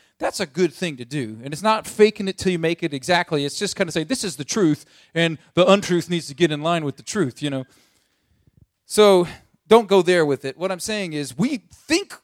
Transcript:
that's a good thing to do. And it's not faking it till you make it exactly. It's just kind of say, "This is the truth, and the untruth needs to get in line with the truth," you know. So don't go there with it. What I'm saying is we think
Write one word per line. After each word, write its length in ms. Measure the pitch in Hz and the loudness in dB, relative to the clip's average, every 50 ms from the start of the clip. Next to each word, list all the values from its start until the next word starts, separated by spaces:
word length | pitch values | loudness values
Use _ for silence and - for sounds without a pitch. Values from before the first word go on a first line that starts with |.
| _ _ _ - | _ _ _ -8
that's 220 | - 277 - - | -6 -6 -6 -6
a 60 | 202 | -8
good 260 | 143 131 165 185 165 | -6 -2 0 0 0
thing 240 | - - 185 175 147 120 | 0 -4 -8 -8 -6 -8
to 60 | 123 | -12
do. 340 | 117 139 151 127 107 110 110 | -8 -6 -6 -6 -6 -8 -12
And 100 | 120 139 | -12 -10
it's 120 | 151 147 190 | -8 -2 0
not 200 | 220 214 220 - | 0 0 0 -2
faking 440 | - - - 208 214 208 - 208 190 | -4 2 4 4 4 4 0 -6 -8
it 100 | 190 - | -6 -4
till 140 | - 190 | -2 -2
you 60 | 180 170 | 0 0
make 260 | 165 165 170 - - | 0 -2 -2 -2 -4
it 100 | 165 143 | -6 -6
exactly. 500 | 135 - - 180 170 175 - 165 147 143 | -6 -2 0 0 0 0 -2 -2 -2 -2
It's 140 | 143 - - | -4 -4 -6
just 160 | 208 185 - | -6 -6 -4
kind 140 | - 196 165 | -4 -4 -4
of 60 | - | -2
say, 100 | 170 156 | -4 -4
"This 180 | 156 269 247 | -4 -4 -4
is 140 | - 190 147 | -4 -6 -8
the 80 | - 143 | -8 -8
truth, 420 | - - 226 196 156 147 - - _ _ _ _ _ - | -6 -2 2 2 2 2 0 -4 _ _ _ _ _ -2
and 220 | 165 165 165 160 - _ _ _ | -2 0 0 -2 -6 _ _ _
the 120 | 165 180 | 2 6
untruth 420 | 190 190 202 190 - 180 170 147 - | 6 6 4 4 0 -2 -2 -2 -2
needs 200 | 180 170 143 - | -4 -6 -6 -8
to 60 | 143 | -2
get 180 | 131 170 160 | 0 0 0
in 100 | 156 147 | 0 -2
line 220 | 147 165 170 165 156 | -2 -2 -2 -2 -4
with 120 | 143 135 | -6 -8
the 60 | - | -10
truth," 400 | - - - 214 175 127 - - | -10 -6 -4 -2 -2 -2 -4 -6
you 80 | 147 147 | -6 -6
know. 140 | 139 135 127 - _ _ _ _ _ _ _ _ _ _ _ _ _ _ _ _ _ _ _ _ _ _ _ | -6 -6 -8 -10 _ _ _ _ _ _ _ _ _ _ _ _ _ _ _ _ _ _ _ _ _ _ _
So 400 | - - 214 214 202 196 180 175 156 - - _ _ _ _ _ | -2 2 4 6 6 6 6 4 0 -4 -14 _ _ _ _ _
don't 220 | - 214 233 226 190 | 6 6 6 6 6
go 120 | 202 196 | 4 4
there 240 | 175 165 180 175 156 | 4 4 4 2 2
with 200 | 147 139 127 - | 2 0 -2 -6
it. 120 | 135 131 | -8 -8
What 140 | - 175 190 | -6 -6 -6
I'm 80 | 190 175 | -6 -6
saying 360 | - - 214 208 196 170 151 | -6 -6 -6 -6 -6 -6 -6
is 220 | 147 147 127 120 | -6 -8 -6 -4
we 280 | 123 196 277 302 214 - _ | -2 -2 -2 -2 -4 -10 _
think 420 | - - _ - 302 370 392 - - - | -20 -18 _ -2 -2 -2 -2 -4 -12 -20